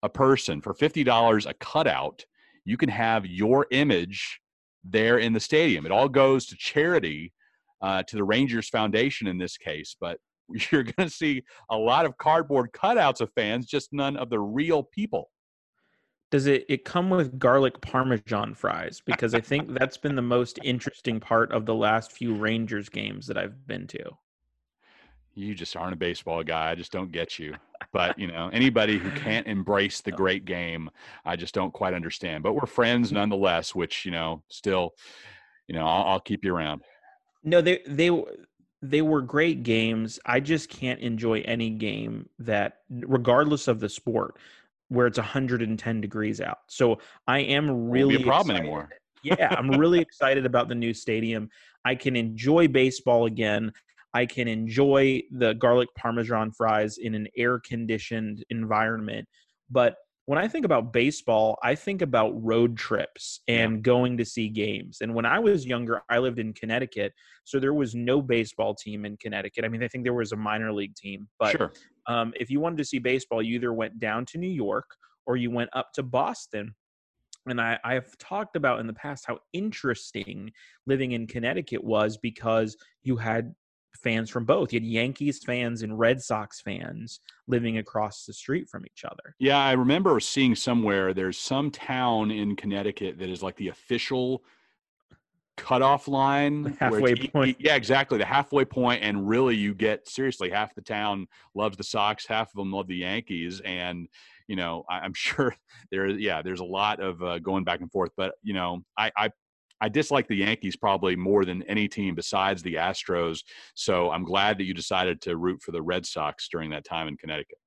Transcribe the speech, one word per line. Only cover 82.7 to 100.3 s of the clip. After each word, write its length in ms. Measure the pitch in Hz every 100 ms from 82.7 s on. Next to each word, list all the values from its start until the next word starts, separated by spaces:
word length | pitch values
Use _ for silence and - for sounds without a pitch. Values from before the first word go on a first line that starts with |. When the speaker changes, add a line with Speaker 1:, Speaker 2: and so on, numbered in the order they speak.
| 107 _ _
Speaker 2:
you 140 | 131 123
had 380 | 113 113 120 - _ _ _ -
fans 340 | 123 113 113
from 160 | 123 113
both. 260 | 175 123
You 80 | 117
had 80 | 113
Yankees 560 | 113 123 135 143 139
fans 380 | - 123 120 117
and 160 | 110 110
Red 220 | 113 127
Sox 400 | - 110 104 -
fans 580 | - 95 - 107 117 - - _ -
living 300 | 123 117 113
across 480 | 107 110 107 - -
the 60 |
street 360 | 104 - 156 -
from 160 | - -
each 180 | -
other. 320 | - - - -
Speaker 1:
Yeah, 220 | 135 139
I 140 | 139
remember 460 | 127 127 156 190 127
seeing 340 | - - 131 113
somewhere 580 | - 120 107 98 95
there's 240 | 95 92 90
some 320 | - 135 147
town 600 | - - 127 123 113 107
in 240 | 107 104 101
Connecticut 640 | 104 98 101 98 95 82
that 100 | 92
is, 140 | 90
like, 140 | 95 -
the 100 | 95
official 760 | - _ 120 - 131 127 131 _ _ _ _ _ _ _ _ _ _ _ -
cutoff 500 | - 127 135 143 -
line. 560 | 139 135 139 143 147
Speaker 2:
The 60 | 147
Speaker 1:
where 80 | 139 131
Speaker 2:
halfway 200 | 107 127
Speaker 1:
it's 100 | 117 131
e-, 20 |
Speaker 2:
point. 220 | 151 131 127
Speaker 1:
e-, 40 | 151
yeah, 100 | 143
exactly. 420 | 110 131 135 117
The 80 | 95
halfway 400 | 139 139 143 131
point. 380 | - 123 123
And 240 | 107 104 98
really 280 | 117 135 117
you 180 | 101 98
get, 320 | 110 104 -
seriously, 420 | - 135